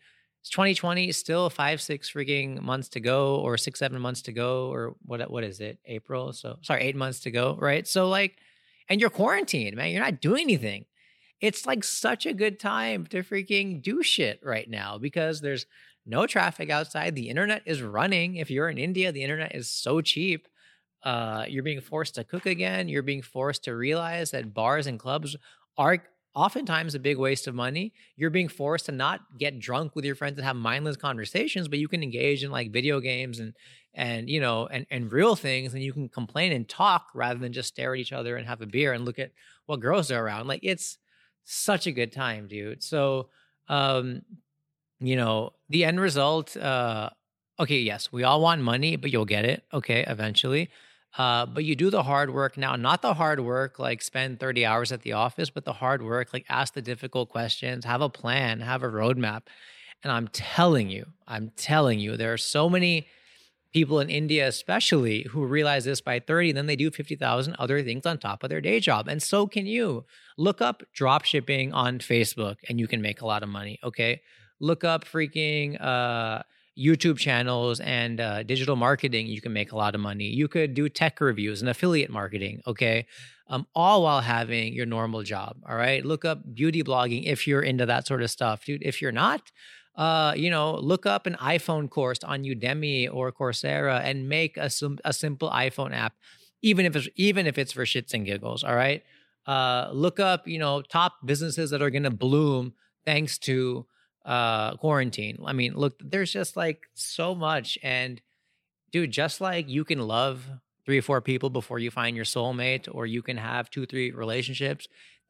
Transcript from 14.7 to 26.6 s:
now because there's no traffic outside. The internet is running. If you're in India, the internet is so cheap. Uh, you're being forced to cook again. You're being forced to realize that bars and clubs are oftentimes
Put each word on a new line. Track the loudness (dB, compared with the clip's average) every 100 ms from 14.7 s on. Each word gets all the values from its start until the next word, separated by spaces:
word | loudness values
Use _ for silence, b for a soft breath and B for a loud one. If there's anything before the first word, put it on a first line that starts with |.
now | -8 -8 -6
because | -4 -2 -2 -2
there's | -4 -6 -8 b b b -4
no | 0
traffic | 2 2 0 0 -2
outside. | -2 -2 -4 -4 -4
The | -4
internet | -2 0 -2 -2
is | -4
running. | -2 0 2 2 0 -4
If | -4
you're | -2 -2
in | -2
India, | -2 0 -2
the | -2
internet | -4 -4 -6
is | -8 -8
so | -4 0 0
cheap. | 2 0 0 -2 _ b b b b _
Uh, | -4 -2 -2 -4 -6
you're | -6
being | -4 -6
forced | -6 -6 -6
to | -8
cook | -8 -6 -4
again. | -2 -2 -2 -2
You're | -2
being | -2 -4
forced | -6 -4 -4 -4
to | -6
realize | -4 -2 -2 -2 -4 -4
that | -6 -6
bars | -2 2 2 -2
and | -6
clubs | -4 -4 -4 -12 b b b 2
are | 4 4 0 _ _
oftentimes | 2 2 2